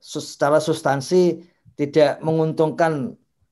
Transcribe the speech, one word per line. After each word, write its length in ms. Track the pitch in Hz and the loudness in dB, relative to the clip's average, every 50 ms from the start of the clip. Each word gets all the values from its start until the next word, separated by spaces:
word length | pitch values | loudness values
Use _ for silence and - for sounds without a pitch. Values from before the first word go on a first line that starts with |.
| - | -18
sus-, 320 | - - 151 - - - | -12 -12 -12 -12 -10 -6
secara 240 | - 151 143 151 151 | -2 0 2 2 2
substansi 880 | 151 160 156 160 - 143 135 139 135 - 180 180 180 175 156 - - - _ _ _ _ _ - | 2 0 -2 -2 0 -2 -2 -2 -2 0 2 2 2 2 0 -2 -8 -20 _ _ _ _ _ -6
tidak 400 | 147 143 147 156 147 139 - - | -4 0 4 4 4 4 2 -2
menguntungkan 920 | - 160 160 160 160 160 156 160 160 156 - - 170 160 160 143 123 - - _ _ _ _ _ _ _ | -4 -2 0 0 0 -2 0 0 0 0 0 0 0 0 0 -2 -6 -8 -10 _ _ _ _ _ _ _